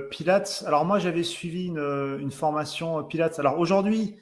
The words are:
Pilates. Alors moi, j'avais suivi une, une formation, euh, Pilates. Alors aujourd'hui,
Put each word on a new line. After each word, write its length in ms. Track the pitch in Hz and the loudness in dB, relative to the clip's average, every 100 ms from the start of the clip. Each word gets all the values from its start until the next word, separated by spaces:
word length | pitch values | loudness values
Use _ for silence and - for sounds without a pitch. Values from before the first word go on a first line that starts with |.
| 139 | -2
Pilates. 540 | - 165 196 196 - 175 | -4 2 2 2 -6 2
Alors 180 | 147 | 2
moi, 140 | 165 202 | 4 2
j'avais 240 | 175 165 | 2 0
suivi 460 | 170 - 175 175 180 | -2 -4 -6 -6 -4
une, 100 | 156 | -2
une 540 | 143 139 139 139 139 | -2 -2 -2 -4 -6
formation, 640 | - 160 151 147 - 165 160 | -2 0 0 -4 -4 -4 -4
euh, 60 | |
Pilates. 340 | 147 160 165 160 | -2 0 0 2
Alors 220 | 139 151 | 0 2
aujourd'hui, 560 | 170 196 202 220 208 - | 4 4 4 2 0 -6